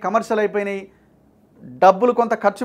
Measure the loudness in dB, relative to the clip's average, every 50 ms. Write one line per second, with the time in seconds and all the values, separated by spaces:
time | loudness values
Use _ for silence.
0 | -6 -2 -2 -2 -2 0 -2 -2 -2 -2 -2 -4 -4 -4 -8 -10 -12 -16 _ _
1 | _ _ _ _ _ _ _ _ _ _ _ _ -20 -20 0 6 6 6 6 6
2 | 0 0 2 0 -2 -2 -2 0 0 -2 -2 0